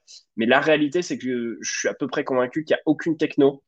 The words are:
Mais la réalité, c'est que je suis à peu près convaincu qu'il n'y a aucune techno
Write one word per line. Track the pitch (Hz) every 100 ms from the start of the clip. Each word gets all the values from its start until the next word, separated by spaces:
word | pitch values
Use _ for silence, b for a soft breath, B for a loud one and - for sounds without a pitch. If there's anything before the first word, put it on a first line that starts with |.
| B B _ -
Mais | 113
la | 135
réalité, | 143 151 151 165
c'est | 175 131
que | 127 123 117 104
je | - -
suis | 110
à |
peu | 104 139
près | 151
convaincu | 139 127 127 160
qu'il | 156
n'y | 147
a | -
aucune | 143 - 160
techno | 151 - 139 139